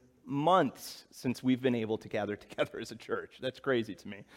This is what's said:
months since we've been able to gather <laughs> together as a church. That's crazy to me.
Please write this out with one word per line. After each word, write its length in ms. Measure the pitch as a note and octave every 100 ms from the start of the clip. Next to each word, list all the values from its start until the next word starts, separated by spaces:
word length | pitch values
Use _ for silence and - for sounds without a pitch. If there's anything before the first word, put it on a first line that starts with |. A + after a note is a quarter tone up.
| _ _ -
months 800 | C#3 D#3 F#3 C#3+ - - - -
since 320 | - B2+ A#2
we've 180 | B2+ B2+
been 140 | B2+
able 240 | A#2+ A2 A2
to 100 | G#2+
gather 280 | A2 G#2 G#2
<laughs> 120 | -
together 300 | - D3 -
as 140 | A2+
a 40 | A#2
church. 420 | - G#2 E2 -
That's 160 | B2+ -
crazy 380 | C#3 B2 A2+ F#2+
to 100 | -
me. 120 | G2+ -